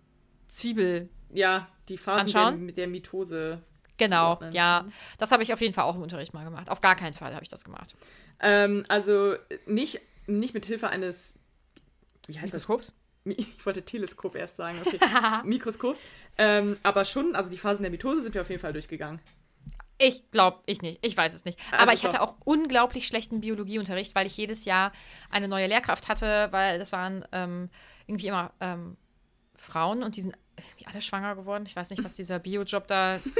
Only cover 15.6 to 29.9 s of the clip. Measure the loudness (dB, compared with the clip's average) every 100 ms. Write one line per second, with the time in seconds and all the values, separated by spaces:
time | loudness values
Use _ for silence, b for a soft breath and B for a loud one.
15.6 | -2 -4 -2 -4 B B B 4 6 6
16.6 | 2 0 2 2 2 0 0 0 -2 -2
17.6 | -2 0 -2 -4 0 0 0 -4 -4 -6
18.6 | -6 -8 -8 -10 -10 -12 -16 _ _ _
19.6 | -16 -16 -8 4 4 4 _ 4 6 4
20.6 | -6 -6 -6 -4 -2 2 0 0 -10 -10
21.6 | B 6 6 6 4 0 0 -2 0 2
22.6 | 4 4 2 0 -4 -4 -4 -6 -4 -4
23.6 | -4 -6 -4 -4 -2 0 0 -2 -6 -4
24.6 | 2 2 2 B B B B -2 0 0
25.6 | 2 2 2 0 0 -2 2 2 2 2
26.6 | 2 0 -4 -4 -4 -6 -6 -6 -4 -6
27.6 | -10 B B B B -6 -4 -4 -4 -6
28.6 | -8 -6 -10 -16 _ _ _ _ _ -20
29.6 | -8 -2 0